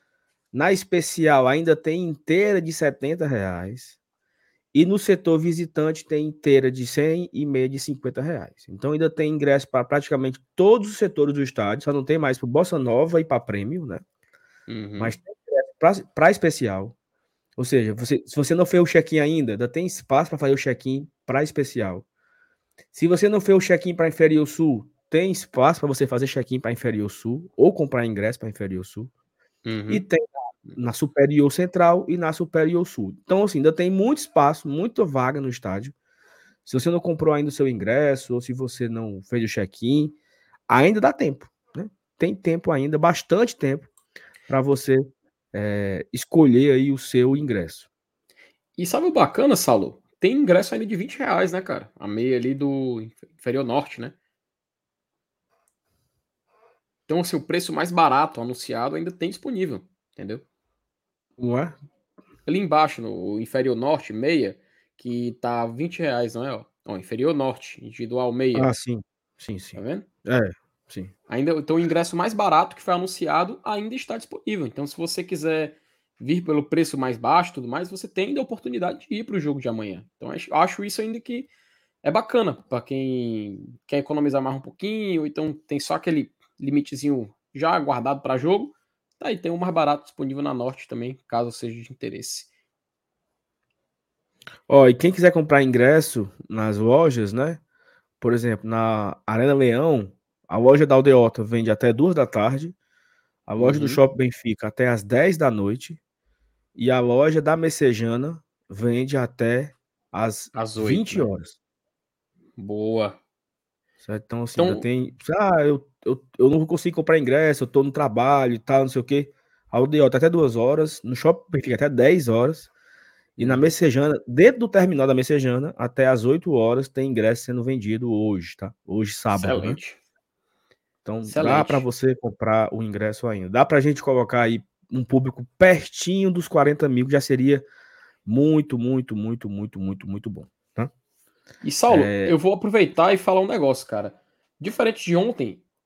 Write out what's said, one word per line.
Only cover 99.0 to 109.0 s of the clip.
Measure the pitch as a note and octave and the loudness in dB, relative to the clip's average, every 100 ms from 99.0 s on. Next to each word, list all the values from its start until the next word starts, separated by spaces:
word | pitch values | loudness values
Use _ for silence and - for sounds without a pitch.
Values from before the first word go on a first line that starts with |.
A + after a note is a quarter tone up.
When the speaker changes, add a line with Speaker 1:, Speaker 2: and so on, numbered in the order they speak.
| G2+ - - | -4 -6 -4
Speaker 1:
Arena | A2 C3+ | 0 2
Leão, | C#3 B2+ A#2 D#3+ C#3 G2+ _ _ _ - | 4 4 2 2 0 -2 _ _ _ -6
a | F#2 | 4
loja | B2 D3 D3 | 8 8 8
da | C3+ | 6
Aldeota | C3+ C3 - - G#2+ | 8 8 6 2 -4
vende | A#2 A2+ | -2 0
até | G#2+ - | 2 2
duas | A2+ E3+ | 4 4
da | D#3+ B2+ | 2 0
tarde, | A2 G#2+ C3+ E3 - _ _ _ _ _ _ - | 0 0 -2 -8 -16 _ _ _ _ _ _ -8
a | |
loja | G#2+ B2 D3 | 0 2 2
do | |
Speaker 2:
Uhum. | C#3+ | 0
Speaker 1:
Shopping | C3 C3+ C3+ | 4 4 4
Benfica | B2+ - A#2 G#2+ G#2+ | -2 -2 -6 -6 -6
até | - B2+ | -2 0
às | A#2 | 0
dez | G2+ B2 F3 D#3+ | 0 2 2 2
da | C#3+ | 0
noite, | A2 G2+ B2 - D#3+ _ _ _ _ _ _ _ - | 0 -2 -4 -10 -20 _ _ _ _ _ _ _ -4
e | A#2+ | 0
a | B2+ | 2
loja | B2 B2 D3+ D#3+ | 2 4 4 2
da | D3+ E3 | 2 0
Messejana | E3 - C#3 A2 A#2 A#2 C#3+ E3 _ _ - | 0 2 2 2 -2 -4 -6 -10 _ _ -18
vende | F#2+ A#2 A#2+ | -6 -2 -2